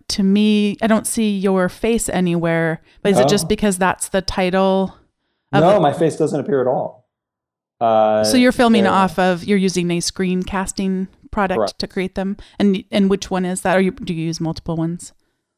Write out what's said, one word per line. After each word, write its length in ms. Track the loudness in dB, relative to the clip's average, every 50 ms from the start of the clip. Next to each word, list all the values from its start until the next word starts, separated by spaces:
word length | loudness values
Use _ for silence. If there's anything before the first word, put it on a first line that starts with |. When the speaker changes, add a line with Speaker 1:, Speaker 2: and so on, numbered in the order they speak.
| _ -8
Speaker 1:
to 120 | -4 0 2
me, 520 | 2 4 4 4 4 4 2 2 0 -2 -2
I 60 | 0
don't 200 | 2 2 2 0
see 220 | -2 -2 -2 0 0 0
your 320 | 0 0 0 2 2 0 -2
face 400 | -2 -4 -2 -2 0 -2 -2 -2
anywhere, 720 | -2 -2 0 0 0 0 0 0 0 0 0 -2 -4 -6 -10 _ _ _
but 120 | -2 0 2
is 60 | 4
it 100 | 4 4
just 160 | 2 0 0
Speaker 2:
No. 20 |
Speaker 1:
because 300 | -2 -2 0 0 -2 0
that's 320 | 0 0 -2 0 -2 -6 -4
the 120 | -4 -4
title 760 | -4 -2 -4 -2 -2 0 2 2 2 2 2 0 -2 -4 -6 _ _ _ _ _ _ _ _ _ _ _ 2
of 80 | 4
Speaker 2:
No, 160 | 4 6 4
Speaker 1:
it? 20 | 4
Speaker 2:
my 140 | 4 2 2
face 240 | 2 0 0 0
doesn't 240 | 0 -2 -2 -2 -4
appear 180 | -2 -2 0 0
at 80 | 0
all. 400 | 0 -2 -2 -4 -8 -10 -16 _ _ _ _ _ _ _ _ _ _ _ _ _ _ _ _
Uh, 460 | 0 2 4 4 4 4 2 2 0
Speaker 1:
So 100 | 2 2
you're 160 | 4 4 2
filming 320 | 2 2 2 4 4 4 2
Speaker 2:
they're 80 | 2
Speaker 1:
off 260 | 2 2 0 0 0
of, 280 | 0 0 0 0 -2 -2
you're 120 | 0 0
using 320 | 2 2 0 0 -2 -2 -2
a 80 | -2 -2
screencasting 1080 | -4 -6 -4 -4 -2 -2 -2 -2 -4 -4 -6 -6 -6 -6 -6 -4 -4 -2 -2 -4 -6 -8 -12 _ _ -8
product 260 | -4 -2 -2 0 0 -2
Speaker 2:
Correct. 200 | -2 -2 -4 -8
Speaker 1:
to 80 | -10
create 280 | -8 -6 -6 -6 -6 -6
them? 200 | -6 -6 -6 -6 -8 -14 -20 _
And, 260 | 0 2 2 2 0 -4 -4
and 160 | 0 0 2 2
which 200 | 0 -2 -2 -4
one 140 | -4 -4 -2
is 160 | -4 -6 -4
that? 160 | 0 0 2
Or 20 | 2
you, 100 | 2 0
do 220 | -2 -4 -8 -8 -6
you 120 | -4 -4
use 160 | -6 -4 -4
multiple 340 | -6 -6 -6 -6 -6 -6 -4
ones? 380 | -4 -4 -4 -6 -8 -12 -18 _ _ _ _ _ _ _ _ _